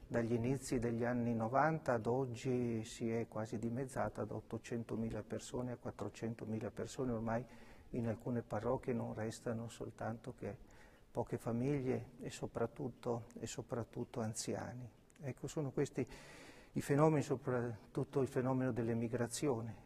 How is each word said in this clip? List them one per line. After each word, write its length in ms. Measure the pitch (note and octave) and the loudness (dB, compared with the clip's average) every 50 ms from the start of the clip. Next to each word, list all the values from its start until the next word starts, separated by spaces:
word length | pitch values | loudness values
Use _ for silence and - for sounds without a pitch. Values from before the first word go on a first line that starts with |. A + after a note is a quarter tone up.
| - | -8
dagli 280 | - B2 A#2+ A#2 A2+ A#2+ | 0 0 2 2 4 2
inizi 460 | A2+ A#2 B2 C#3 C3 - - C#3+ B2 | 2 2 2 2 0 0 2 2 2
degli 260 | A2+ A#2+ A#2 A2+ A#2+ | 4 2 2 2 2
anni 280 | A#2+ B2 A#2+ A#2 A#2+ A#2 | 2 2 2 2 2 4
novanta 600 | A2 A2+ A2 B2+ C3+ D3 D#3 D#3+ D#3 - - B2 | 2 2 4 6 6 6 6 6 4 4 2 2
ad 120 | A2+ G#2+ | 4 4
oggi 800 | A#2 A#2+ C3+ C3+ B2 A#2 A2 - C3 B2 B2 B2 A#2+ A2+ A2 A2+ | 4 4 4 2 0 -2 -2 0 2 2 4 4 2 2 0 -2
si 260 | - - - B2 A2+ | -4 -4 -2 0 0
è 160 | A2+ A#2 A2+ - | 2 2 0 -2
quasi 280 | - A2 A2 A2+ - G#2 | -2 -4 -4 -2 -2 -2
dimezzata, 680 | A#2 A#2 B2 B2+ C#3 B2+ - A#2+ G#2 G#2+ - A#2 A2+ | -2 0 0 0 -2 -2 0 0 0 0 0 -2 -4
da 100 | G#2+ A#2 | -4 -4
ottocentomila 880 | A2+ - - A#2+ A2+ - - B2+ A#2 A#2 - - A2 A2+ A2+ A#2 G#2+ G#2 | -6 -6 -4 -6 -6 -4 -4 -4 -4 -2 -2 -2 -2 0 0 -2 -4 -4
persone 480 | - A2+ G#2+ - - - B2 B2 B2 | -4 -6 -6 -6 -4 -4 -2 -2 -2
a 60 | A#2+ - | -4 -4
quattrocentomila 920 | - A2+ - - G#2 G#2 - - A#2 A2+ A#2 - A#2 G#2+ A2 A2 A2 G#2 | -6 -8 -6 -4 -6 -6 -4 -4 -4 -4 -2 -4 -4 -4 -2 -2 -2 -4
persone. 420 | - - - - - - C3 B2+ A#2+ | -4 -4 -4 -4 -2 -2 0 0 0
Ormai 320 | A2 A2+ A2+ A2+ C#3+ B2+ - - - - - - - - - | 0 0 2 0 0 0 -4 -10 -16 -18 -18 -18 -18 -14 -6
in 160 | - C3 A2+ A#2 | -2 0 0 0
alcune 340 | G#2+ - - B2 B2 A#2 | 0 -2 -2 0 0 0
parrocchie 500 | A2+ - A#2+ G#2+ A2 A#2+ C3 C3 - C3+ | 0 0 -2 0 2 0 0 0 0 0
non 220 | B2 A#2 A2+ A#2+ A#2 | 0 0 0 -2 -2
restano 560 | A#2 G#2+ A2+ A2+ - - B2 A2+ A2+ A#2 A2+ | -2 -4 -4 -4 -4 -4 -4 -2 -2 -4 -6
soltanto 640 | - - B2 A2+ A2 - A2 A2 A#2 A#2 - C3 A#2 | -8 -8 -10 -10 -8 -4 -4 -4 -4 -4 -6 -10 -10
che 240 | - - G2+ G2+ - - - - - - - - - - - | -6 -6 -6 -6 -8 -12 -18 -20 -20 -20 -20 -20 -20 -20 -6
poche 280 | - B2 A2+ - A#2+ A#2 | -2 -2 0 0 -2 -2
famiglie 720 | - A#2+ A2+ A#2 B2 C#3 D3 C#3+ B2+ C3 A#2+ A2+ A2+ - - - | -2 0 0 2 2 2 2 2 2 2 0 0 -2 -6 -10 -10
e 100 | A3+ - | -8 -8
soprattutto, 1000 | - - C#3 C3 - A#2 A#2 A#2 - - D3 B2 - - - B2+ A#2 A#2 A2 - - - | -6 -6 -6 -6 -2 0 -2 -2 -2 -4 -6 -6 -6 -4 -2 0 0 0 -2 -6 -8 -8
e 80 | A2+ A2+ | -8 -6
soprattutto 720 | - - A2+ - C3 A#2 A2 - - B2 A#2+ - - - | -6 -8 -4 -2 -2 -2 -2 -4 -4 -6 -6 -4 -2 -2
anziani. 680 | A2 A2 A2+ - - C3+ G2+ G#2+ G2+ G2 A#2+ B2 B2 A2 - - - - - - | -2 -2 -2 -2 -2 -2 -2 -2 -4 -4 -6 -8 -10 -12 -14 -18 -20 -20 -16 -8
Ecco, 260 | D#3 C3 A#2+ - - C#3 | -6 -6 -6 -4 -6 -4
sono 240 | - D#3+ D3+ C3 | -2 -2 -2 0
questi 340 | - D3 C#3+ - - - B2 - - - - - - - - - - - - - - | 0 0 0 0 0 -2 -2 -2 -4 -10 -16 -16 -16 -16 -18 -18 -18 -18 -20 -6 -4
i 80 | C#3+ | -4
fenomeni, 420 | - - C#3+ C#3 D#3 D#3+ D#3 C#3+ A#2+ | 2 4 6 8 8 8 8 6 4
soprattutto 960 | - C#3 B2 - C3+ B2+ B2 A#2 A#2+ A2+ G#2+ - - - D3 C3+ - - C#3+ | 2 0 0 0 0 2 2 0 0 -4 -6 -10 -6 -2 -2 -2 0 2 2
il 80 | C3 A2+ | 2 4
fenomeno 460 | - C3+ B2 C3 C3 C3 C3 C3 B2+ | 2 2 4 4 4 4 4 2 2
dell'emigrazione, 1120 | B2 A#2 A2+ A#2 A2+ A#2+ A2+ A#2+ A#2 A#2+ A2+ - - D#3 D3 B2 A2+ A#2 A2+ G2+ - - | 2 2 2 2 2 2 0 2 0 0 0 0 2 2 2 2 2 0 -4 -8 -10 -14